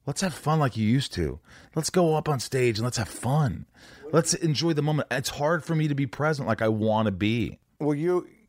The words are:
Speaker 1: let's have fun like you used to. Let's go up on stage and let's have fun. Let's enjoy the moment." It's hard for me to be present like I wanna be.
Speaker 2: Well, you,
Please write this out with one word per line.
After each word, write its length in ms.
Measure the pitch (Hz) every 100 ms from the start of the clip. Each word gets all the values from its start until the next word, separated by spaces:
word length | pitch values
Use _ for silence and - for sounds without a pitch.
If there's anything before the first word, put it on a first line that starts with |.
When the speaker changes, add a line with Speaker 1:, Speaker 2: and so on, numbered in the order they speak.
| -
Speaker 1:
let's 140 | -
have 140 | 190
fun 240 | 135 147 160
like 160 | 139 113
you 100 | 107
used 260 | 131 -
to. 240 | - 76 71 - - - -
Let's 140 | -
go 240 | 190 170 156
up 120 | 151
on 120 | 135
stage 380 | - 135 123 110
and 60 |
let's 120 | 120 -
have 120 | 110
fun. 580 | - 113 151 135 - - _ - - -
Let's 220 | 156 165
enjoy 380 | - 170 131 165
the 80 | 151
moment." 260 | 147 151 -
It's 180 | 127 -
hard 340 | - 147 165
for 100 | 139 160
me 120 | 151
to 60 |
be 120 | 139 139
present 400 | - 151 147 113
like 140 | 110
I 60 | 110
wanna 440 | 110 107 107 110
be. 480 | 92 104 117 80 - _ _
Speaker 2:
Well, 160 | 151
you, 320 | 147 170 180 - -